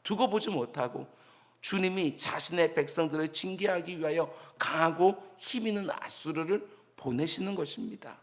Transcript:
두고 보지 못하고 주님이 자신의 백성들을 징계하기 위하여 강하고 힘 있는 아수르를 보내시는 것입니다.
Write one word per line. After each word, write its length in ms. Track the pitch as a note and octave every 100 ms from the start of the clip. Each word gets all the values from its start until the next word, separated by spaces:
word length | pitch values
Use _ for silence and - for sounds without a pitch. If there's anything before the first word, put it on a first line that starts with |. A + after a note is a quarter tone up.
두고 260 | - G#3+ B3
보지 220 | G#3+ G#3+
못하고 560 | E3+ A#2+ D3 B2 C3+ C#3 - - - _ _
주님이 560 | - F#3+ F#3 F#3+ D#3+ -
자신의 560 | - - - F3 D#3+
백성들을 540 | D#3+ D3+ - D#3+ D#3 D#3
징계하기 720 | - F#3 F#3 G3 F3+ F3 F3
위하여 340 | D#3 D#3+ D3+ - - -
강하고 680 | - D#3 E3 D#3+ F#3 G3 - -
힘 300 | - B3 A3
있는 200 | G#3 F#3+
아수르를 760 | - - - D#3 D#3 E3 G3+ G3+ - _ -
보내시는 580 | C#3 B2 D#3+ - F#3+
것입니다. 640 | G3 D3 - - - A#2+ -